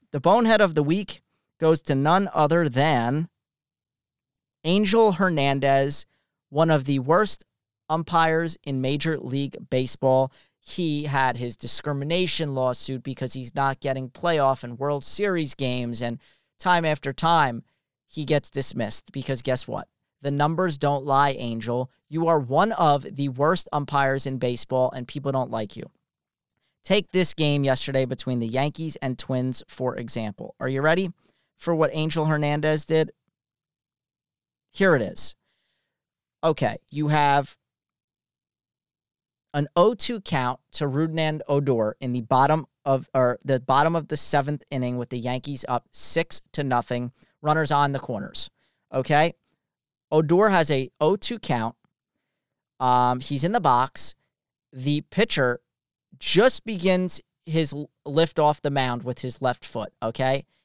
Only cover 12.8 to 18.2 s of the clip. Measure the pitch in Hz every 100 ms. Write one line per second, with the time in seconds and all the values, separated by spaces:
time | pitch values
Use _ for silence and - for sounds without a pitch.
12.8 | - 131 139 127 131 135 120 143 135 131
13.8 | 139 131 131 - 175 156 135 131 120 117
14.8 | 143 143 - - 202 175 147 - 131 123
15.8 | 120 117 120 117 _ _ _ - 185 175
16.8 | 160 151 143 131 165 165 139 117 - _
17.8 | _ _ _ 160